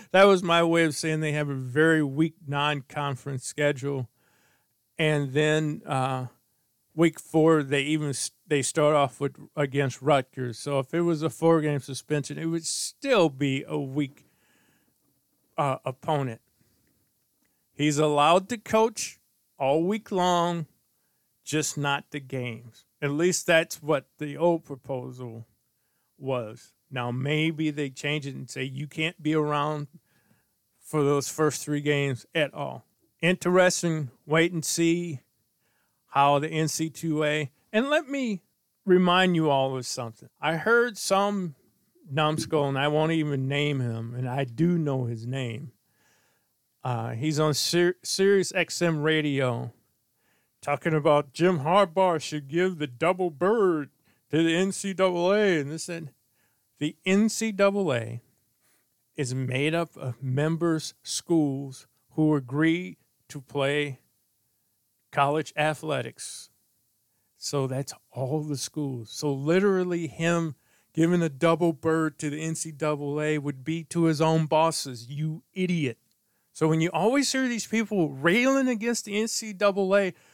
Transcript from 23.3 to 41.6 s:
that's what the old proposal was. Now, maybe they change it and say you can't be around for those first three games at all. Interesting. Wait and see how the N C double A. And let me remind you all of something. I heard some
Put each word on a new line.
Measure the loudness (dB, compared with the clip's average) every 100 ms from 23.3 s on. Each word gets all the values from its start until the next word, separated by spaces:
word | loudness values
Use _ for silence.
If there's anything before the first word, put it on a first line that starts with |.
| 2 4
that's | 4 2 -4
what | -2 -2 -4 -10
the | -10 0
old | 0 0
proposal | -4 -14 -8 -8 -8 -12 -14 -14 -18 _ _ _ _ _ _ -10
was. | -4 -4 -6 -14 -20 _ _
Now, | -6 -4
maybe | -4 -2 0 0 -2 -2
they | -2 -6
change | -6 -4 -4
it | -6 -10
and | -12
say | -8
you | -8 -8 -8
can't | -6 -6 -4
be | 0
around | 0 0 0 -2 -4 -8 -16 _ _ _ _ _ _ _ _
for | -4 2
those | 2 2 0
first | 0 0 0
three | -4 -2
games | 0 0 0 -4 -4
at | -2 -2
all. | -4 -10 -12 -18 _ _ _
Interesting. | 0 2 4 6 6 4 -2 -2 -4 -10
Wait | 0 2 2
and | 0
see | -4 0 0 0 -4 -10 _ _ _ _ _ _ _ _ _
how | 2 4 4
the | 2
N | -2 -2
C | -2 -6
double | -4 -4 0
A. | 0 -2 -4 _ _
And | -2 2
let | 0 0
me | -4 -4 -6 _ _ _ _ 4
remind | 4 6 4 4
you | 4 2
all | 2 0 -4
of | -8
something. | -8 -10 -12 -20 _
I | -4
heard | -2 2 2 2 -4
some | 0 2 2 -2 -6 -10